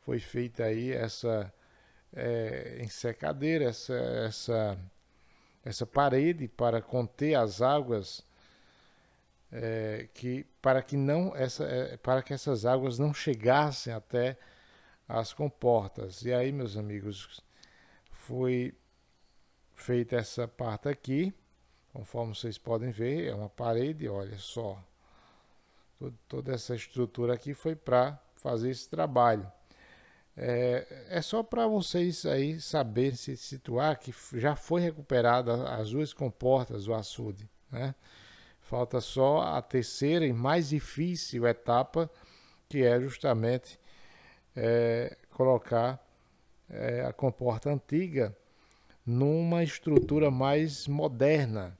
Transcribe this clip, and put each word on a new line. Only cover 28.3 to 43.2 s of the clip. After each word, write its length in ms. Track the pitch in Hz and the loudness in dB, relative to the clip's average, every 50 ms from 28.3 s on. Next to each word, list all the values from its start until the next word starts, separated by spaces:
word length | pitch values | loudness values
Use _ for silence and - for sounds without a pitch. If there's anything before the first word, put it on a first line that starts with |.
| _ | _
fazer 360 | _ - 135 123 113 113 127 | _ -6 -4 -2 0 0 -2
esse 180 | 131 120 - - | -4 -4 -8 -12
trabalho. 580 | - 160 160 156 131 127 120 120 113 107 95 95 - _ _ _ - _ - - - - - - _ _ _ _ _ | -2 -2 -2 2 4 6 6 6 6 4 0 -8 -14 _ _ _ -20 _ -20 -20 -20 -20 -20 -20 _ _ _ _ _
É, 760 | - 127 123 123 120 123 123 123 131 - - - - - - | -6 -4 -2 0 2 2 2 0 0 -2 -6 -16 -20 -14 -6
é 100 | 185 175 | -4 -4
só 220 | 156 - - 226 226 | -4 -2 -2 -2 -2
pra 240 | - - 233 233 | -2 0 0 2
vocês 580 | 220 214 208 175 - - 180 175 180 170 - - | 2 2 0 0 0 0 0 2 2 0 -2 -2
aí 340 | 156 139 135 135 151 156 165 | 0 0 2 0 0 -2 -4
saberem 560 | 147 - - 156 135 117 107 117 127 139 131 | -8 -2 0 0 0 0 2 2 2 2 2
se 220 | 123 - - 135 | -2 -8 -8 -10
situar 600 | 123 - - - 131 _ - 120 120 143 156 151 - | -10 -10 -12 -14 -12 _ -4 -2 2 2 2 0 0
que 120 | - 131 | -4 -12
f-, 300 | 120 - - - - 120 | -14 -12 -14 -10 -6 0
já 160 | 113 147 147 | 0 0 0
foi 240 | - - - 160 175 | 0 -2 0 0 2
recuperada 880 | 175 170 160 - 143 _ 131 123 117 117 120 127 127 117 117 120 131 127 127 | 2 0 -2 -6 -6 _ 2 4 6 6 6 4 4 2 0 0 0 -4 -4
as 160 | 113 110 107 | -4 -4 -4
duas 240 | 113 143 151 143 - | -2 -2 -2 -4 -4
comportas 720 | - 147 127 - _ - 127 131 131 123 - 120 104 98 | -4 -4 -4 -4 _ 2 4 4 4 2 0 -6 -8 -4
do 80 | 104 113 | -2 -2
açude, 560 | 110 104 - - - 117 110 98 98 104 107 _ _ _ _ | -2 -4 -8 -10 -8 -8 -8 -8 -10 -14 -20 _ _ _ _
né? 240 | 131 117 127 135 135 _ - - - - - - - - - - - _ | -8 -6 -6 -6 -6 _ -16 -20 -20 -20 -20 -20 -20 -20 -20 -20 -20 _
Falta 380 | _ - - 123 123 120 - 127 | _ -6 -2 -2 -2 0 -2 -4
só 440 | 117 - - 135 131 139 147 156 - | -4 -2 0 2 4 4 4 4 2
a 180 | - 156 135 | 0 -2 -2
terceira 680 | 120 - - 127 123 - - - 135 143 160 180 - | -4 0 -2 -2 -2 -2 -4 -2 0 2 2 4 2
e 60 | 139 120 | 2 0
mais 380 | 117 120 135 151 175 170 139 | 0 2 2 2 2 2 2
difícil 760 | 151 147 - - - 139 156 175 180 160 - - - 120 117 | -2 -2 -2 -4 -6 -4 -2 -2 -2 -4 -6 -6 -4 2 2
etapa, 640 | 120 117 - - - 120 123 135 - - 165 165 156 - - - - - - - - _ _ _ | 2 2 2 0 2 2 2 2 2 0 -2 -2 -2 -4 -18 -20 -20 -20 -20 -20 -20 _ _ _
que 160 | _ - 143 131 | _ 0 4 6
é 160 | 120 120 123 | 6 6 6
justamente, 800 | 127 139 127 - | 2 0 -6 -2